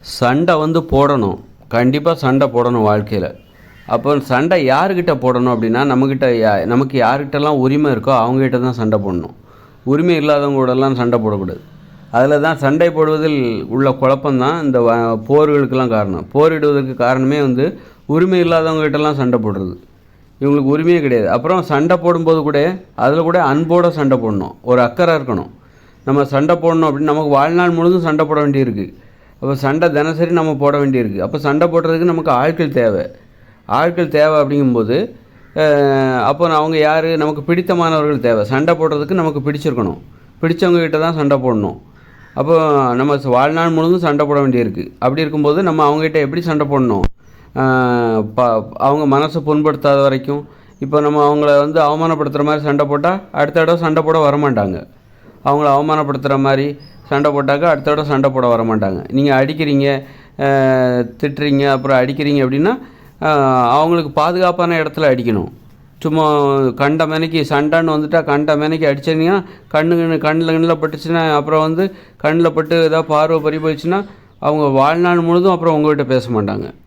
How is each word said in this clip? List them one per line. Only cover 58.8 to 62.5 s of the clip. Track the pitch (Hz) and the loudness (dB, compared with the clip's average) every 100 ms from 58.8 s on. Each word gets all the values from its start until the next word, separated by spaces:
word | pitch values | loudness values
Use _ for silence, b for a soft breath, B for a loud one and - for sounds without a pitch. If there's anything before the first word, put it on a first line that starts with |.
| 98 90 - | -2 -4 -4
நீங்க | 131 143 131 135 | -2 2 2 0
அடிக்கிறீங்க, | 156 151 139 139 135 135 B B - | -2 0 0 0 -2 -6 B B -4
அஹ், | 139 139 131 131 127 123 117 - | 0 2 2 2 0 -2 -4 -6
திட்டுறீங்க, | 147 139 147 139 139 | -6 -4 -2 0 2
அப்புறம் | 135 135 131 | 0 0 0
அடிக்கிறீங்க | 127 139 147 143 | 0 -2 -2 0
அப்படின்னா, | 131 | 0